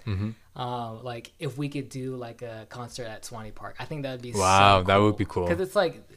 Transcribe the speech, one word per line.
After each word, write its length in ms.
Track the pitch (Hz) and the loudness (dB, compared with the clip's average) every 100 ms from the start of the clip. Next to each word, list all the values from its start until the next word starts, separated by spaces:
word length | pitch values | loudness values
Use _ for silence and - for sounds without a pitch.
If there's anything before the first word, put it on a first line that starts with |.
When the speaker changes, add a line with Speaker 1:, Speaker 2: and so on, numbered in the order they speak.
| 117 | -4
Speaker 1:
Mm-hmm. 240 | 95 107 110 _ | -2 -4 -6 _
Speaker 2:
Uh, 380 | - 123 120 117 113 | -10 -6 -6 -6 -8
like, 300 | 123 117 - - | -10 -10 -12 -10
if 180 | 156 120 | -8 -4
we 100 | 143 | -6
could 200 | 147 117 | -6 -8
do, 260 | 135 131 | -8 -6
like, 260 | 127 117 117 | -8 -10 -12
a 240 | 117 110 107 | -12 -12 -14
concert 380 | 123 117 - 113 | -12 -12 -10 -10
at 180 | 107 | -10
Suwannee 260 | - 110 107 | -12 -12 -12
Park. 240 | - 101 - | -12 -12 -10
I 40 | |
think 200 | - 156 | -10 -6
that 80 | 135 | -6
would 100 | 127 | -8
be 100 | 120 | -6
Speaker 1:
Wow, 460 | 107 92 98 101 98 | 2 6 8 8 8
Speaker 2:
so 40 | 90 | 6
Speaker 1:
that 100 | 98 | 6
would 120 | 104 | 6
Speaker 2:
cool. 60 | 101 | 2
Speaker 1:
be 60 | |
cool. 240 | 98 95 87 | -2 -2 0
Speaker 2:
'Cause 100 | 170 | 0
it's, 160 | 185 | 0
like, 340 | 208 170 - - | 0 0 -2 -18